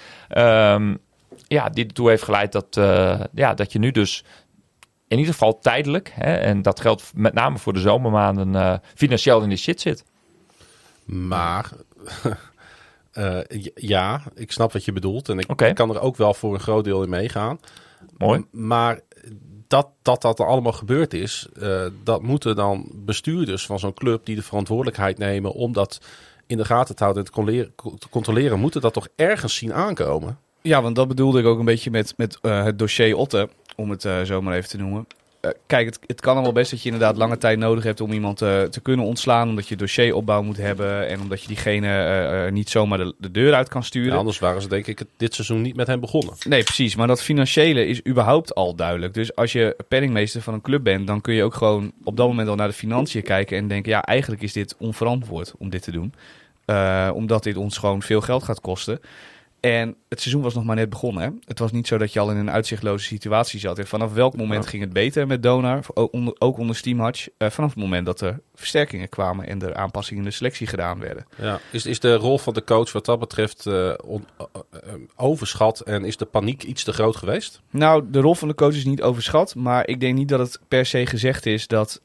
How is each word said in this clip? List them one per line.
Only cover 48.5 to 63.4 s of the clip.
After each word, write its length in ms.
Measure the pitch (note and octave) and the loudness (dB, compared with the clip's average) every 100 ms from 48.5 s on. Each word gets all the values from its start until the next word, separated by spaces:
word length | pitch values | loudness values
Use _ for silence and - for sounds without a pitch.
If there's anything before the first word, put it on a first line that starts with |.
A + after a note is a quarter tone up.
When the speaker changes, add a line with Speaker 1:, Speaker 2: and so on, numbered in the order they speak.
| - | -2
Speaker 3:
al 200 | F2+ E2+ | -2 0
duidelijk. 380 | E2+ F2 F2+ | -2 -2 -4
Dus 220 | G#2+ A#2 - | -4 -4 0
als 160 | A#2 | 0
je 240 | A#2+ A2 - - | 2 2 0 -2
penningmeester 540 | C3 C#3 A2 G#2 A#2 | 0 2 2 0 -4
van 120 | A2+ | -8
een 80 | A2 | -6
club 220 | B2+ C#3+ | -2 0
bent, 240 | A2+ F#2+ G2 | 2 0 0
dan 140 | G#2 | -2
kun 120 | A#2 | 0
je 100 | A2+ | 2
ook 100 | G#2+ - | 2 2
gewoon 360 | A2 G#2 G#2 - | 2 2 -2 -8
op 140 | - A2 | -4 2
dat 100 | B2 | 2
moment 200 | A#2+ G#2+ | 2 -2
al 60 | G#2 | 0
naar 120 | G#2 | -2
de 60 | |
financiën 500 | - A2 A#2+ D3 A2+ | -4 -4 -2 -2 -4
kijken 340 | G2 F#2+ G2 F#2+ | 0 0 0 -2
en 100 | G#2 | -2
denken, 240 | G2+ A2 | -4 0
"Ja, 100 | G#2+ | 0
eigenlijk 380 | - B2 C3+ G#2+ | 2 0 0 -6
is 120 | G#2+ | -6
dit 220 | G#2 G2 - | -6 -8 -8
onverantwoord 760 | A#2 G#2+ A#2 B2 A2 E2 F2 - | -8 -2 -2 -2 -4 -8 -10 -12
om 120 | G2+ | -8
dit 140 | F2 | -8
te 80 | - | -6
doen." 220 | E2+ G2 - - - _ _ - | -6 -6 -8 -20 -20 _ _ -2
Eh, 440 | G#2 F#2+ F#2+ F#2+ | 0 2 0 -2
omdat 300 | - A2+ A2+ | -2 0 0
dit 140 | G#2+ F#2+ | 0 -4
ons 200 | G2+ - | -6 -2
gewoon 240 | G2+ G2 | -2 -2
veel 200 | - G#2+ | 0 0
geld 220 | G#2 B2+ | 2 -2
gaat 180 | - A2 | -2 -6
kosten. 380 | F#2 F#2 - A2 - - - - _ _ | -6 -6 -6 -8 -10 -20 -20 -20 _ _
En 360 | B2 A#2 A#2 - _ | 0 0 -2 -8 _
het 100 | A#2 | -8
seizoen 200 | B2+ C#3+ | -2 -2
was 120 | B2 | -2
nog 100 | A#2 | -2
maar 120 | A2+ A2 | 0 0
net 140 | A2 | -2
begonnen, 340 | G#2+ B2 F#2+ | -2 -6 -4
hè? 60 | G#2+ A3+ - | -6 -6 -10
Het 140 | - | -4
was 120 | A2+ | -2
niet 160 | A#2+ A#2 | -2 -2
zo 100 | A2 | -2
dat 160 | G#2+ | 0
je 60 | G#2+ | 0
al 120 | G#2 | 0
in 60 | G#2 | 0
een 140 | G#2 | 0
uitzichtloze 540 | A2+ A2 G#2+ G#2+ G2+ - | -2 -2 -4 -4 -4 -6
situatie 540 | G#2+ G#2+ A2 | -8 -2 0